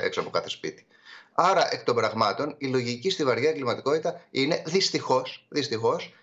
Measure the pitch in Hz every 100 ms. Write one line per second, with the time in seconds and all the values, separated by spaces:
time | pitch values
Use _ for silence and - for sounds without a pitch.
0 | 92 - 82 85 85 - 80 - _ _
1 | - - - - 175 185 139 131 - 117
2 | 107 107 107 - 151 - 135 127 120 120
3 | 190 190 135 113 147 147 117 104 131 160
4 | 165 - - 131 135 - 160 190 185 147
5 | - 127 - - - 147 127 110 113 170
6 | - -